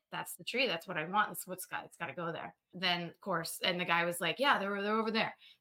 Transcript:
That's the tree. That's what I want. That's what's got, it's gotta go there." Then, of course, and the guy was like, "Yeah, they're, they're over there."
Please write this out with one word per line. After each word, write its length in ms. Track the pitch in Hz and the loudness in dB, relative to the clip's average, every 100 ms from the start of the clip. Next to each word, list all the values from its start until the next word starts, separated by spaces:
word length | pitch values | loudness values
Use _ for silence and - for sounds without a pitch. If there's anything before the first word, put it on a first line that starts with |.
| _ | _
That's 220 | 165 - - | -8 -8 -10
the 80 | |
tree. 240 | 170 240 254 | -4 0 2
That's 180 | 165 190 | 0 -2
what 100 | 165 | -4
I 80 | |
want. 240 | 160 202 - | 0 2 2
That's 160 | 175 - | -2 -8
what's 200 | 180 - | -8 -8
got, 180 | - | -8
it's 120 | 156 - | -8 -8
gotta 160 | 170 | -8
go 160 | - 170 | -4 -4
there." 240 | 156 - - _ | -4 -8 -12 _
Then, 360 | 180 180 175 170 | -2 0 0 -2
of 120 | - | -8
course, 380 | 208 170 165 - | -2 -2 -2 -2
and 160 | 185 175 | 0 2
the 40 | |
guy 200 | 175 170 | 2 4
was 160 | 170 170 | 2 0
like, 180 | 165 165 | 0 2
"Yeah, 200 | 277 214 | 4 4
they're, 200 | 196 202 | 2 0
they're 140 | 208 220 | 2 2
over 140 | 220 | 2
there." 240 | 220 175 - - - | 2 0 -2 -16 -18